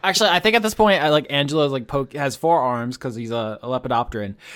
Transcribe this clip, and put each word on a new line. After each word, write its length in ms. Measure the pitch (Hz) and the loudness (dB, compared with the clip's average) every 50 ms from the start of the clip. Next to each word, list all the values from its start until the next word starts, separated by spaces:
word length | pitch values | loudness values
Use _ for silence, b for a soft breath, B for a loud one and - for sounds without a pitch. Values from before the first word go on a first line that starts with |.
| 170 | 0
Actually, 240 | 190 185 - 214 196 | 0 0 2 2 2
I 100 | 175 180 | 2 2
think 140 | - 220 220 | 2 2 2
at 60 | 233 | 2
this 120 | 208 214 214 | 0 0 2
point, 280 | - 214 208 196 165 | 2 4 4 4 4
I, 60 | 147 156 | 4 4
like, 180 | 151 151 139 - | 4 2 2 0
Angelo 340 | 143 139 143 143 151 160 147 | -2 -2 0 0 2 2 2
is, 80 | 143 | 2
like, 140 | 135 135 113 - | 0 -4 -6 -4
poke, 240 | - 143 135 - | -4 -4 -4 -4
has 240 | - 147 143 139 - | -6 -4 -4 -4 -4
four 240 | - - 165 170 160 | 0 2 2 2 4
arms 380 | 127 127 123 120 117 123 123 - | 2 0 -2 -2 -4 -6 -8 -6
'cause 160 | - 131 113 | -8 -8 -8
he's 140 | 113 120 113 | -6 -6 -4
a, 280 | 117 117 113 110 107 - | -4 -4 -4 -4 -8 -8
a 40 | - 123 | -6 -6
Lepidopteran, 680 | 127 127 - 123 123 117 120 - - 110 104 98 98 B B B B | -6 -4 -2 0 0 0 0 -2 -4 -6 -6 -8 -8 B B B B